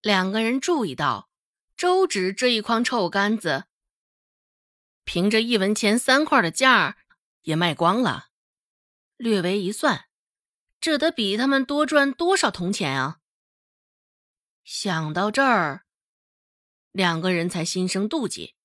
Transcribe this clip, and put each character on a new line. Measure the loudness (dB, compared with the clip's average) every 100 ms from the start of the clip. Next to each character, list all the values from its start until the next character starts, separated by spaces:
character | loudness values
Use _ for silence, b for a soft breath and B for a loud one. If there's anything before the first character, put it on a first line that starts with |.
两 | 2 0 0
个 | -2
人 | -2 -2
注 | -2 -2 -2
意 | -2
到， | -2 -2 -8 _ _ _ _ -4
周 | 0 2 2
芷 | 0 -4
这 | 0 0
一 | 0
筐 | 0 0
臭 | 0 0 0
干 | 0 0 0
子， | -2 -4 -6 _ _ _ _ _ _ _ _ _ _ _ _ _
凭 | -8 -2 2
着 | 2
一 | 2 0
文 | 0 0
钱 | 2 2
三 | 2 2
块 | 4 2
的 | 2
价 | 2 4 4
儿 | 2 -4 b b _ _
也 | -4 0
卖 | 0 2
光 | 2 2
了， | 0 -4 -10 _ _ _ _ _ _ _ _ _
略 | -2 0
微 | 0 -2
一 | -2
算， | -2 0 -2 -8 _ _ _ _ _ _ _
这 | -2 0
得 | 0
比 | 0 -2 0
他 | 2
们 | 0 0
多 | 0 2
赚 | 2 2
多 | 0 0 2
少 | 0
铜 | -2 -4
钱 | -2 -2 -2
啊！ | -4 -6 _ _ _ _ _ _ _ _ _ _ _ _ _ _
想 | -14 -8 -4 -4 -4
到 | -2 -2
这 | 0
儿， | 2 2 0 -4 _ _ _ _ _ _ _ _ _ _ _
两 | 0 0 2
个 | 0
人 | 0 -2
才 | -4 -4
心 | -2 -2
生 | -2 -2
妒 | -2 -4
忌 | -6 -14 _